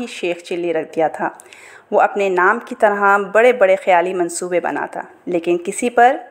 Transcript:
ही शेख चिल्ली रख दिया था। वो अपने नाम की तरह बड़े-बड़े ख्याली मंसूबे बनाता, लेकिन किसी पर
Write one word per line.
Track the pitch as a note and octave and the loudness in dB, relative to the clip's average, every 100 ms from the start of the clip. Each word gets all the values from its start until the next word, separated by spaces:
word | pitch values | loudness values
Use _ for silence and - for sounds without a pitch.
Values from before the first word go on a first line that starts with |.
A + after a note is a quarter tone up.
ही | A#3+ | -12
शेख | - F3 F3 | -8 -6 -6
चिल्ली | - F3 F3 | -8 -8 -4
रख | D#3+ D3 | -4 -4
दिया | A#3+ C4+ | -2 -2
था। | - G3+ - - - - - - | -2 -8 -8 -20 -20 -20 -20 -2
वो | G3+ | 2
अपने | D#3+ - G3 | 2 0 -2
नाम | F3+ F#3 A#3 | 2 2 2
की | - | -4
तरह | B3 G#3+ G3+ G3+ G3+ | 0 0 2 2 2
बड़े-बड़े | G3 G#3 A#3+ G#3 F#3+ F#3+ | 2 2 4 4 4 2
ख्याली | - F3+ F3+ | 4 2 2
मंसूबे | F#3 E3+ - F3+ F3 | -2 -4 -4 -4 -2
बनाता, | D#3 D3 C#3+ - - - - | -2 -6 -8 -10 -14 -14 -4
लेकिन | E3+ E3+ F3 | -4 0 -2
किसी | F3 G3 A#3+ | -2 -4 -2
पर | A#3+ A#3+ D#4 - | 4 4 2 -8